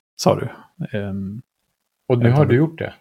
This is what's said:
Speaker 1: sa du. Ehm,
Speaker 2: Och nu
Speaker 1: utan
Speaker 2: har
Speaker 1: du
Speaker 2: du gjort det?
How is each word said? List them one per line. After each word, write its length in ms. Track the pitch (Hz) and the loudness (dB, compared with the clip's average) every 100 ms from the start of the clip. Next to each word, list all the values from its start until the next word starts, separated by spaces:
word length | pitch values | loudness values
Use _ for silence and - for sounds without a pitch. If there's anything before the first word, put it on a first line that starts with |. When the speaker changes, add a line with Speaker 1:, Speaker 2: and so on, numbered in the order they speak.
| _ - | _ -2
Speaker 1:
sa 200 | - 98 | 0 0
du. 140 | 120 - - - - 107 | -2 -12 -18 -12 -8 -6
Ehm, 440 | 101 98 95 107 - _ _ _ _ _ - | -6 -8 -8 -12 -16 _ _ _ _ _ -2
Speaker 2:
Och 80 | 123 | 2
nu 80 | 117 | 4
Speaker 1:
utan 120 | 135 | 4
Speaker 2:
har 80 | 151 | 4
Speaker 1:
du 60 | |
Speaker 2:
du 60 | 123 | 4
gjort 220 | 160 - | 2 -2
det? 140 | - - | -10 -10